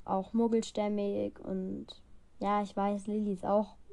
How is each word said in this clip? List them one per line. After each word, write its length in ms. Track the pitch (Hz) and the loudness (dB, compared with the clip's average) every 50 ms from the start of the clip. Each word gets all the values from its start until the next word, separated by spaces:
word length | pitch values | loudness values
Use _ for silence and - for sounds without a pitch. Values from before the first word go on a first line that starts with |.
| - | -4
auch 260 | - 190 190 190 - | -2 0 0 0 0
muggelstämmig 1080 | - 226 233 226 233 226 220 - - 214 208 208 208 202 202 202 202 208 208 202 - - | 2 2 4 4 4 2 2 0 0 0 0 2 2 0 0 0 0 0 -2 -4 -6 -8
und 480 | - - 190 190 185 190 196 - 214 - - - - - - - - - - - | -6 -4 -4 -2 -2 -4 -6 -6 -8 -12 -16 -20 -20 -20 -20 -20 -20 -20 -10 -4
ja, 220 | 202 202 208 208 | 0 2 2 2
ich 140 | 202 196 - | 0 0 -2
weiß, 320 | 202 196 202 208 202 - | 0 0 0 0 -2 -2
Lily 260 | 214 208 214 208 208 190 | -2 -2 0 0 0 -2
ist 120 | 180 196 | -2 0
auch 300 | 196 202 214 208 - - - - - | 2 2 2 2 0 -6 -16 -18 -16